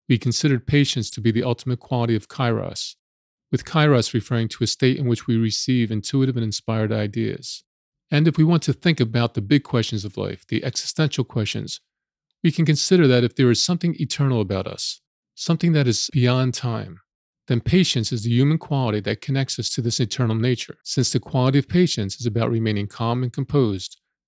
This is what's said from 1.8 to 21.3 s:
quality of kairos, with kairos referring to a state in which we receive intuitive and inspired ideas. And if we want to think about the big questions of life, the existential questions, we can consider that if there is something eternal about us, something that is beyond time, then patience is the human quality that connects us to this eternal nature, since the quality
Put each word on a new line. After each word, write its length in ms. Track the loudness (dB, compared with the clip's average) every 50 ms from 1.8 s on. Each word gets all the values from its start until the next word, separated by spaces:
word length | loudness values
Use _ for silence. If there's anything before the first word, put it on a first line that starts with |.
quality 340 | -4 -4 -2 0 0 2 0
of 140 | 0 -2 -6
kairos, 680 | -6 -2 -2 0 0 -2 -4 -6 -8 -10 -10 -12 -12 _ _ _ _ _ _ _ _ _ _ -6
with 140 | -6 -6 -4
kairos 480 | -2 2 4 4 6 6 4 2 2 -2
referring 340 | -4 -2 -2 -2 -2 -2 -2
to 160 | -4 -4 -4
a 40 | -4
state 300 | -2 0 2 0 2 2
in 80 | 0
which 220 | 0 -2 -2 0 0
we 80 | 0
receive 560 | 0 0 0 -2 -4 -2 0 0 0 0 0
intuitive 460 | -2 -4 -4 -2 0 0 0 0 0 -2
and 80 | -4
inspired 480 | -4 -4 -6 -4 -4 -2 -2 0 0 -2
ideas. 720 | -2 -4 -4 -4 -4 -4 -4 -6 -8 -10 -14 -14 -16 _ _ _ _ _ _ _ _ _ 0
And 160 | 2 2 4 4
if 100 | 4 4
we 60 | 4
want 180 | 4 4 2 2
to 100 | 0 -2
think 260 | 0 2 0 2 2
about 340 | 0 0 0 0 0 0 -2
the 80 | -4
big 220 | -2 2 2 2 2
questions 420 | 0 -2 -2 -2 -2 -4 -6 -8
of 120 | -8 -8 -6
life, 280 | -6 -6 -8 -10 _
the 180 | -6 -4 -4 -4
existential 600 | -4 -6 -6 -8 -6 -2 0 0 0 0 -2 -4
questions, 560 | -2 -2 -4 -4 -4 -4 -6 -8 -10 -12 -14 _ _ _ _ _ _ _ _ _ _ _ _ 0
we 80 | 0
can 120 | 2 2 2
consider 440 | 2 2 2 2 4 4 6 6 6
that 160 | 6 6 4
if 120 | 2 2
there 140 | 4 4 4
is 140 | 4 4 2
something 320 | 0 -2 0 0 -2 -2 -2
eternal 420 | -4 -4 -2 0 0 2 2 0
about 280 | 0 0 -2 -4 -4 -6
us, 340 | -8 -8 -8 -8 -8 -10 _ _ _ _ _ _ _
something 380 | -8 -2 -2 0 2 2 2
that 160 | 2 4 4 2
is 240 | 2 0 -2 -2 0
beyond 400 | 2 2 4 4 2 2 0 -2
time, 460 | -4 -4 -6 -6 -6 -8 -10 -14 -18 _ _ _ _ _ _ _ _ _ -2
then 120 | -2 0
patience 520 | 0 2 4 4 4 2 0 -2 -2 -2
is 120 | -4 -4 -2
the 60 | 0
human 300 | 2 4 4 4 2 0
quality 400 | -2 -2 -2 -2 0 0 0 -2
that 220 | -2 -2 -4 -4
connects 360 | -4 -4 -2 -2 -2 -2 -4 -6
us 100 | -6 -6
to 100 | -4 -4
this 180 | -2 -2 0 -2
eternal 360 | -2 -2 -2 -2 0 0 0
nature, 420 | 0 0 0 0 -2 -4 -10 -14 _ -12
since 280 | -6 -2 -2 0 0
the 80 | 0 -4
quality 380 | -4 -2